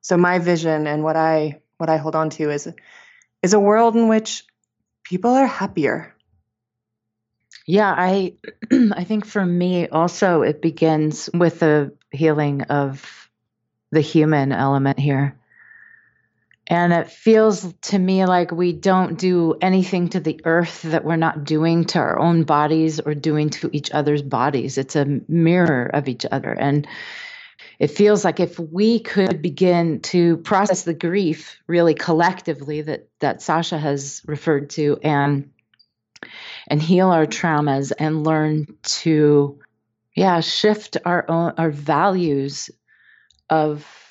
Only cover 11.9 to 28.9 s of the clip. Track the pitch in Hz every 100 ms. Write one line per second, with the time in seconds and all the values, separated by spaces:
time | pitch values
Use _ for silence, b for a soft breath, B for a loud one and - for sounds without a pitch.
11.9 | - _ 135 160 151 147 143 - 147 139
12.9 | 135 - - - _ _ _ _ _ _
13.9 | 156 151 165 151 151 139 117 139 139 135
14.9 | 135 143 139 139 - b b b b b
15.9 | b b b b b b _ - 170 175
16.9 | 170 170 - - 220 220 190 180 170 -
17.9 | 202 185 190 185 180 175 165 180 165 196
18.9 | 185 185 160 185 180 165 - 185 185 180
19.9 | 190 175 185 160 - 170 165 170 - 165
20.9 | 160 156 165 165 - 143 156 165 165 170
21.9 | 170 117 - 170 170 151 147 151 160 160
22.9 | 151 151 151 160 151 151 147 165 147 147
23.9 | 151 147 147 139 131 135 139 120 135 131
24.9 | 156 139 143 - 165 165 180 170 131 120
25.9 | 143 135 120 - 135 - - 143 143 143
26.9 | B B B B B B B B B 151
27.9 | 156 208 208 185 156 175 - 160 170 220